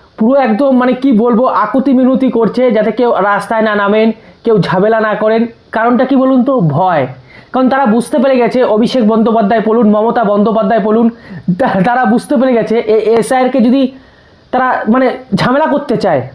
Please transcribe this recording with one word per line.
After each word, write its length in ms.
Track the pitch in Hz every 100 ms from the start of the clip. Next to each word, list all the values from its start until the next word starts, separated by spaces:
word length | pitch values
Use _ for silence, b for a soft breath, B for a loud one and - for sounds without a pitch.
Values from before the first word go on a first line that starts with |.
| b -
পুরো 220 | 220 277
একদম, 360 | 254 214 277 254
মানে 160 | 247
কি 200 | 247 269
বলবো, 340 | 214 240 226 262
আকুতি 460 | 185 214 262 269
মিনতি 380 | 262 254 262 262
করছে 400 | 226 226 - 254
যাতে 220 | 214 214
কেউ 200 | 220 240
রাস্তায় 500 | 180 202 202 202 226
না 120 | 220
নামেন, 380 | 208 202 214 226 214 B B
কেউ 140 | 233 214
ঝামেলা 420 | - 185 208 226
না 140 | 214
করেন। 320 | 190 214 226 233 - _
কারণটা 320 | 226 226 247
কি 120 | 262 269
বলুন 280 | 262 262
তো? 160 | 247 262
ভয়। 460 | 165 139 185 165 131 - B B B
কারণ 160 | 254 262
তারা 180 | 269 269
বুঝতে 320 | 226 233 294
পেরে 180 | 269 262
গেছে 280 | 233 254
অভিষেক 440 | 240 214 233 262 214
বন্দ্যোপাধ্যায় 540 | 220 226 226 196 226 208
বলুন, 240 | 226 214
মমতা 340 | 208 226 233
বন্দ্যোপাধ্যায় 560 | 208 208 214 214 202 226
বলুন, 300 | 208 220 233 233 B 180 - 180
তা-, 260 | 262 196
তারা 200 | 190 247
বুঝতে 320 | 240 226 - 285
পেরে 160 | 262
গেছে 260 | 233 190 226
এ-, 400 | - 220 202 226
এসআইআরকে 420 | - 262 254 269
যদি 320 | 240 269 262 B B B B B B
তারা, 340 | 254 262 - 208
মানে 300 | 254 254 - -
ঝামেলা 320 | 202 196 269 302
করতে 300 | 285 285 220
চায়, 320 | 202 147 123